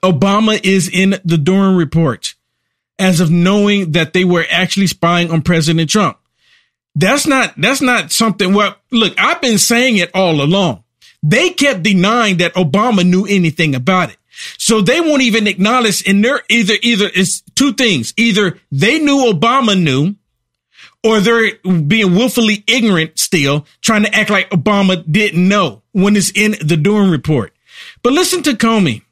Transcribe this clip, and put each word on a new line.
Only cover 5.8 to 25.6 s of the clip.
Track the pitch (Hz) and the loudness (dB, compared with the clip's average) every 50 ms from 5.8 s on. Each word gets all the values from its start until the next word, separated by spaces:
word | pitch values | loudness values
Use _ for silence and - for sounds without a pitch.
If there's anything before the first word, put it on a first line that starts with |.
| 165 147 | 0 0
Trump. | - 214 202 147 107 _ _ _ _ _ _ _ _ _ _ _ _ _ _ _ _ | 0 0 0 0 -4 _ _ _ _ _ _ _ _ _ _ _ _ _ _ _ _
That's | 147 160 185 247 285 - | -2 0 0 0 0 0
not, | 311 277 262 240 - - | 0 0 0 -2 -4 -4
that's | - 151 214 269 269 - | -4 -2 -2 -2 0 0
not | 254 247 220 165 160 - | 0 -2 -2 -4 -4 -4
something, | - 226 226 190 - 202 185 196 | -2 -2 -2 0 -2 0 0 2
well, | 202 208 196 - _ _ _ - | 2 0 -2 -4 _ _ _ -2
look, | 233 220 175 - - | 0 0 0 -2 -2
I've | 185 254 339 339 - | -2 -2 -2 -2 -2
been | 254 226 202 | -2 0 0
saying | - - 233 233 247 262 233 | 0 0 0 0 0 0 0
it | 202 170 165 - | 0 -2 -2 -2
all | 190 190 175 160 147 | -2 0 0 0 0
along. | 139 147 175 196 196 170 117 85 _ _ _ _ _ - _ _ - | 0 0 0 2 0 -2 -2 -6 _ _ _ _ _ -20 _ _ -2
They | 151 208 247 339 359 | 0 2 2 2 0
kept | 359 - 277 285 262 190 160 | 0 0 0 0 0 0 0
denying | 214 202 185 175 202 226 247 233 208 190 | 0 2 2 2 2 2 0 0 0 0
that | 165 202 - - | 0 -2 -2 0
Obama | 185 185 151 131 196 214 254 233 190 175 | -2 -2 0 0 0 0 2 0 2 2
knew | 180 180 185 208 | 2 2 0 0
anything | - 202 196 175 160 - - 170 156 135 | 0 0 0 0 0 0 -2 -2 -2 -2
about | 127 123 156 190 185 175 131 | -2 -2 -2 0 0 -2 -4
it. | - _ _ _ _ - - - - | -8 _ _ _ _ -18 -18 -18 -14
So | - - - 233 220 | -8 -2 0 0 2
they | 202 165 254 330 | 2 2 2 2
won't | 339 320 302 277 262 | 2 0 2 2 2
even | 240 202 226 214 208 | 2 0 0 0 -2
acknowledge, | 185 - 185 208 240 254 240 220 185 - - | -2 0 0 0 2 0 0 0 -2 -2 -2
and | 190 196 196 208 | 0 2 2 2
they're | 240 285 - - _ | 0 0 -4 -4 _
either, | 220 233 226 180 214 190 | -2 0 0 0 -2 -2
either | - 240 240 226 208 185 - | 0 -2 0 0 -2 -2 0
it's | 180 190 - - - _ - _ | -2 -2 -2 -4 -8 _ -10 _
two | - 262 285 240 | -2 -2 -2 0
things. | - 262 233 190 139 113 - - | 0 0 0 0 -2 -4 -6 -4
Either | - 226 233 214 196 208 185 - - _ _ | -2 0 0 0 0 0 -2 -4 -8 _ _
they | - 135 160 214 294 320 | -4 -2 0 0 0 0
knew | 311 285 277 277 262 233 208 | 0 0 0 2 2 0 0
Obama | 156 233 233 247 277 254 220 202 | 0 0 0 0 0 0 0 0
knew, | 185 175 151 131 131 147 185 202 _ _ _ _ _ _ _ _ _ _ _ _ _ - - _ _ - | 0 0 0 0 0 -2 -2 -4 _ _ _ _ _ _ _ _ _ _ _ _ _ -20 -20 _ _ -2
or | 220 220 214 | 0 2 2
they're | 190 226 233 233 220 208 - - _ | 2 2 2 2 0 -2 -4 -6 _
being | 185 185 165 151 143 202 226 214 185 175 | -2 0 0 0 0 0 2 2 2 2
willfully | 190 240 254 - - 226 220 214 202 - - | 2 2 0 0 0 0 0 0 -2 -4 -4
ignorant | 233 262 220 220 196 165 160 156 _ - | -2 0 0 2 0 0 -2 -4 _ -8
still, | - - - 170 143 139 143 151 147 _ _ _ | -6 -2 -2 0 0 0 -2 -2 -4 _ _ _
trying | - - 226 214 208 | -4 -2 0 0 0
to | 214 - | 0 0
act | 220 214 208 | -2 -2 0
like | 214 196 - - | -2 -2 -2 -2
Obama | 202 175 131 214 208 202 196 185 185 180 - 156 | -4 -2 0 0 0 2 2 0 0 -2 -4 -2
didn't | 151 214 214 202 160 165 180 185 | 0 0 0 0 0 0 0 2
know | 202 208 | 2 2